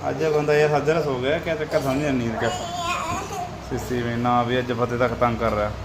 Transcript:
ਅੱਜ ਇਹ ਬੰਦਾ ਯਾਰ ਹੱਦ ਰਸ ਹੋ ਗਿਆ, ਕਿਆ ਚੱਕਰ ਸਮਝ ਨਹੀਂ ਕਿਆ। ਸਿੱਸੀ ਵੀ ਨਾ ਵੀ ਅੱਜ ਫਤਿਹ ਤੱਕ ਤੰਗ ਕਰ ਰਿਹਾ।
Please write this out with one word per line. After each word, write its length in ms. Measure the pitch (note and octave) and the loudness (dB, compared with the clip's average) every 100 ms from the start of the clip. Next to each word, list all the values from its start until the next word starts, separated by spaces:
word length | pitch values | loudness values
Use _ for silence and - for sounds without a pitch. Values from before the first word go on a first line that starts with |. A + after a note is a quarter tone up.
| C#3 | -4
ਅੱਜ 120 | C#3 | -2
ਇਹ 100 | D#3 | 2
ਬੰਦਾ 220 | D3+ D3+ | 2 4
ਯਾਰ 220 | D3+ D3+ D3 | 4 6 4
ਹੱਦ 140 | C#3+ | 2
ਰਸ 160 | E3 D3 | 2 0
ਹੋ 140 | B2+ | 0
ਗਿਆ, 180 | C3 E3 | 0 0
ਕਿਆ 180 | E3 D#3 | -2 -4
ਚੱਕਰ 260 | D3+ D#3 | 0 0
ਸਮਝ 220 | C3+ C3 | 0 0
ਨਹੀਂ 260 | D3+ C3 A#2 A2+ | 0 0 0 0
ਕਿਆ। 100 | A#2 G#2 G2+ - E4+ - E4 F4+ G4 G4 F4+ - - | -2 -2 -6 -4 -4 -4 -4 -6 -6 -6 -8 -10 -6
ਸਿੱਸੀ 320 | B2 - B2 | -6 -2 -2
ਵੀ 140 | A#2 A#2+ | -2 0
ਨਾ 260 | A#2+ B2 | 2 2
ਵੀ 160 | A#2+ B2+ | 2 0
ਅੱਜ 120 | B2 | 0
ਫਤਿਹ 260 | A#2 A#2+ A#2+ | 0 0 2
ਤੱਕ 160 | B2 | 0
ਤੰਗ 240 | A#2 A#2+ A2+ | 4 2 2
ਕਰ 140 | A#2 | 0
ਰਿਹਾ। 200 | G#2 G#2 G2+ | 0 -2 -4